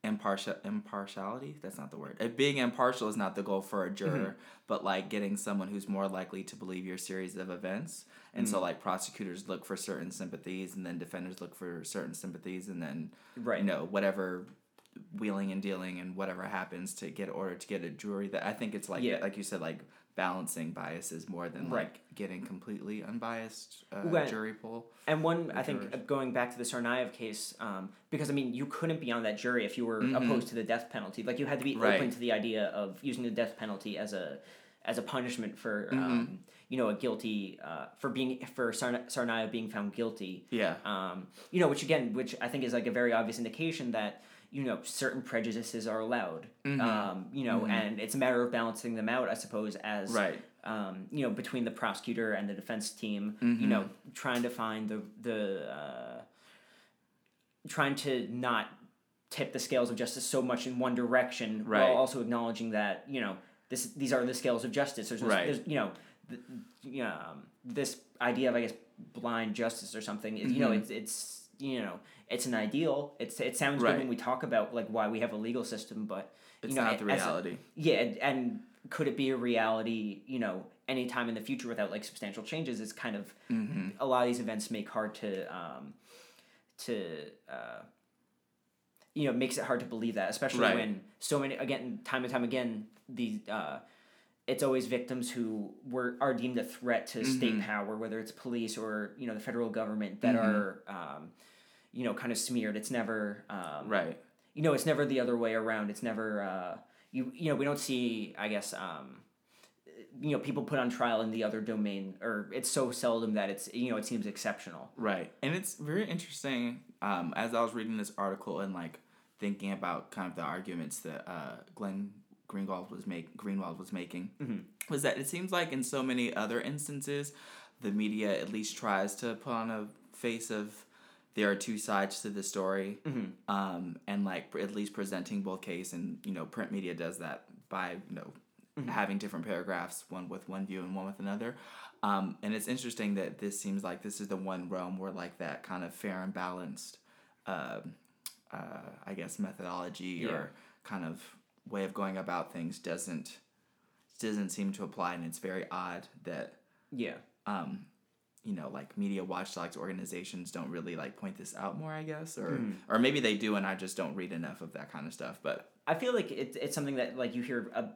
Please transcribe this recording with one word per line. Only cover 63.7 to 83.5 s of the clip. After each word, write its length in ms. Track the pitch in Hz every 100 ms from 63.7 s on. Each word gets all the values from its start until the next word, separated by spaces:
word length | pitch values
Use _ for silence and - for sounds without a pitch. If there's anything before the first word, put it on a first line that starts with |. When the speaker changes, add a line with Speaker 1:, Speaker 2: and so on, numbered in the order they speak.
| 123 117 -
Speaker 2:
these 160 | 135
are 120 | 131 123
the 80 |
scales 300 | 127 131 117
of 80 | 120
justice. 380 | 110 139 - 113
There's 120 | 117
no, 60 | 117
Speaker 1:
Right. 180 | 95 90
Speaker 2:
there's, 200 | 131 -
you 80 | 143
know, 160 | 101 - - - -
th-, 100 | 123 - 123 - _
you 200 | 139 131
know, 60 | 113
um, 340 | 78 80 71 - _ 123
this 340 | 131 135 - - -
idea 260 | 123 120 127
of, 80 | 120
I 60 |
guess, 120 | 113 - - - -
blind 420 | 120 117 113 113 107
justice 380 | 113 - 101
or 60 | 110
something 360 | 107 104 110 107
is, 160 | 127
you 80 | 123
know, 80 | 117
Speaker 1:
Mm-hmm. 120 | 104
Speaker 2:
it's, 60 | -
it's, 600 | 107 - - - - - -
you 200 | 135 127
know, 180 | 101 87 - - -
it's 160 | 120 131
an 80 |
ideal. 600 | 113 107 135 160 139 147 -
It's, 200 | 117 -
it 180 | 127 123
sounds 240 | 139 143
good 80 | 117
Speaker 1:
Right. 80 | 87
Speaker 2:
when 120 | -
we 60 | 117
talk 280 | - 127
about, 320 | 151 117 104 120
like, 120 | 107
why 200 | 110 107
we 140 | 110
have 100 | 117
a 40 | 107
legal 260 | 110 120
system, 420 | 117 107 - 107 104
but, 280 | 95 95 - - -
you 60 | -
Speaker 1:
It's 80 | 135
Speaker 2:
know, 80 |
Speaker 1:
not 180 | 117 110
Speaker 2:
a-, 20 | 104
Speaker 1:
the 60 |
Speaker 2:
as 100 | 95
a 40 | 92
Speaker 1:
reality. 320 | 82 92 - - -
Speaker 2:
Yeah, 180 | 156 110
and, 220 | 120 104
and 460 | 143 131 120 107 - - 113
could 180 | - 143
it 100 | 139
be 120 | 135
a 60 | 127
reality, 840 | 120 113 110 110 113 113 107 98 -
you 120 | 131
know, 260 | 110 92 - - -
anytime 420 | 131 123 127 117
in 60 | 110
the 60 |
future 260 | 110 127 120
without, 220 | 110 101
like, 140 | 104
substantial 400 | - - 104 101
changes? 360 | 107 160 143 110
It's 140 | 107
kind 220 | - 120 101
of 180 | 98 -
Speaker 1:
Mm-hmm. 400 | -